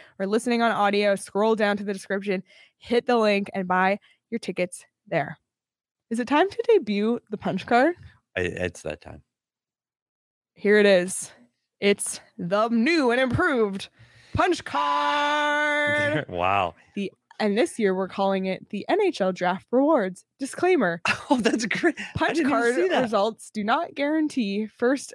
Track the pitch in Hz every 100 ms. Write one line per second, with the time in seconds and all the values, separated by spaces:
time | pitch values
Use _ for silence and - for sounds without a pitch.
0 | - - 196 214 247 233 233 202 202 202
1 | 208 196 - 196 220 220 208 202 202 196
2 | - 202 202 190 - - - _ - 240
3 | 240 240 214 202 202 196 185 185 190 202
4 | _ _ - 226 - 180 180 - - _
5 | - 165 151 160 _ _ _ _ _ _
6 | - 226 233 294 381 - 466 427 214 202
7 | 214 233 - 208 190 185 - 240 285 359
8 | - _ _ - 90 78 90 - 78 78
9 | 76 76 _ _ _ _ _ _ _ _
10 | _ _ _ _ _ _ 202 208 202 190
11 | 180 - - - _ _ _ - 202 202
12 | - - - - 175 202 226 233 240 339
13 | 254 240 262 240 359 262 214 190 - _
14 | - - - - 359 330 - 285 302 294
15 | 294 294 294 294 294 294 294 294 294 294
16 | 294 294 - 87 90 98 90 - _ -
17 | 101 - _ - 220 202 330 - 208 185
18 | 185 - 196 190 190 185 - 208 - 349
19 | 392 - 190 185 180 185 - 247 285 311
20 | 190 180 - - 269 - 359 359 190 165
21 | - - - 262 214 254 220 - 320 -
22 | - - 330 311 285 294 233 247 359 294
23 | 247 214 214 - - 214 208 269 339 -
24 | 285 311 311 277 202 196 214 - 247 269
25 | -